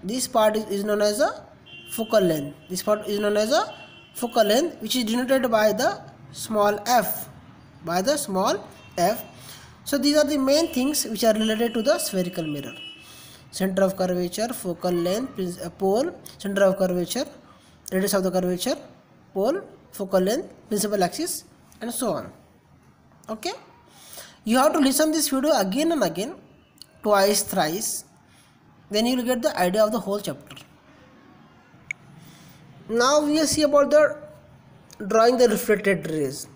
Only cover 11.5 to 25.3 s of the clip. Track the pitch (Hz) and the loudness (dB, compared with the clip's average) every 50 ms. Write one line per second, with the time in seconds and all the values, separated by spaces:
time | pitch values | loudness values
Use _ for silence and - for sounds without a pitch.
11.5 | 220 214 233 233 226 240 214 262 311 339 - - - 190 180 175 - 180 165 156 | 0 0 -2 -2 0 -2 0 0 0 0 -2 -4 -2 -2 -2 -2 -4 -6 -6 -6
12.5 | 147 143 139 - - - - - - - - - - - - - - - - - | -6 -8 -8 -12 -14 -16 -18 -18 -20 -20 -20 -20 -20 -20 -20 -20 -20 -20 -20 -14
13.5 | - - 185 196 185 190 190 185 190 - 185 180 180 180 180 175 175 - 214 240 | -6 -4 -2 -2 2 2 2 0 2 -2 -2 -2 0 -2 -2 -4 -4 -4 -6 -6
14.5 | 247 - - 185 170 170 - 180 175 175 170 175 185 220 262 262 - - 185 180 | -6 -8 -6 -8 -8 -4 -2 -2 0 0 0 0 -2 -2 -4 -6 -6 -6 -6 -6
15.5 | 175 - - 175 - - 190 190 196 226 277 349 349 - - - - - - 202 | -6 -8 -12 -14 -8 -2 0 2 2 2 0 -2 -4 -10 -18 -20 -20 -10 -8 -4
16.5 | 196 196 202 190 185 - 190 180 180 180 175 170 - 165 196 - - - - - | 2 4 4 4 4 2 0 0 0 -2 -4 -4 -4 -6 -6 -8 -10 -20 -20 -20
17.5 | - - _ - - _ _ - 190 185 190 202 196 196 190 190 175 185 180 180 | -20 -20 _ -20 -20 _ _ -4 -4 -2 -2 0 0 0 0 0 0 0 -2 0
18.5 | 180 175 - 247 311 - - - - - _ _ _ _ _ _ _ 196 196 240 | -4 -2 -2 -4 -4 -6 -8 -20 -20 -20 _ _ _ _ _ _ _ -2 0 0
19.5 | 320 392 403 - - - - _ - - 202 185 - 185 185 190 226 302 - - | 0 -2 -6 -10 -20 -20 -20 _ -12 -10 -8 0 0 2 2 2 0 -2 -6 -8
20.5 | - - - - 220 202 190 208 208 202 185 170 - - 311 359 - - - - | -16 -20 -10 -6 -4 -2 -2 -2 0 0 0 0 0 -4 -6 -6 -6 -10 -12 -18
21.5 | - _ _ _ - - 226 233 240 - 262 220 165 135 110 - - - - _ | -20 _ _ _ -18 -14 -12 -10 -8 -6 -4 -4 -4 -4 -6 -10 -16 -20 -20 _
22.5 | _ _ _ _ _ _ _ _ _ _ _ _ _ _ - - 220 214 - 339 | _ _ _ _ _ _ _ _ _ _ _ _ _ _ -14 -12 -12 -10 -8 -10
23.5 | 427 - - - - _ _ _ _ - - - - - - - - _ _ 208 | -10 -10 -16 -20 -20 _ _ _ _ -20 -20 -20 -20 -20 -20 -20 -20 _ _ 0
24.5 | 226 262 269 311 311 330 277 269 262 - 311 311 311 330 294 - | 2 4 4 4 4 4 2 2 4 2 2 2 2 0 -2 0